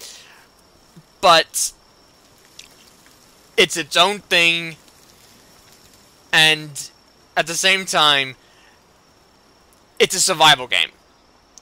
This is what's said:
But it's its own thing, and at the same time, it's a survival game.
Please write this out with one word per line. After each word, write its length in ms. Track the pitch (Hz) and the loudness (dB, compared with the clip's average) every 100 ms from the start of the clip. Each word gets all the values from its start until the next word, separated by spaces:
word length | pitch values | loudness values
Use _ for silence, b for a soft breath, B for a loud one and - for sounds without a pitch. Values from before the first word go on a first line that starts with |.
| B B B B B _ _ _ _ - - _ | B B B B B _ _ _ _ -20 -20 _
But 540 | 190 165 - - - - _ _ _ _ _ _ _ - - _ _ _ _ _ _ _ _ - | 2 4 2 -4 -8 -8 _ _ _ _ _ _ _ -20 -20 _ _ _ _ _ _ _ _ -2
it's 180 | 180 170 | -2 -2
its 220 | 147 170 | -4 -2
own 220 | 185 202 | -2 -2
thing, 580 | - 175 170 170 165 151 _ _ _ _ - - _ _ _ _ _ _ _ _ _ | -2 0 2 0 -6 -16 _ _ _ _ -20 -20 _ _ _ _ _ _ _ _ _
and 580 | 170 156 156 151 139 - _ _ _ _ - | 2 2 2 -4 -16 -18 _ _ _ _ -6
at 120 | 156 | -6
the 80 | 170 | -2
same 300 | 190 190 185 | -2 -2 -2
time, 500 | 180 151 139 131 127 b b b b b _ _ _ _ _ _ _ _ _ _ - | 0 2 2 -2 -10 b b b b b _ _ _ _ _ _ _ _ _ _ -4
it's 160 | - 185 | -2 0
a 60 | |
survival 460 | 175 160 156 139 123 | -2 2 4 4 0
game. 240 | 90 78 - _ _ _ _ _ _ | -2 -2 -6 _ _ _ _ _ _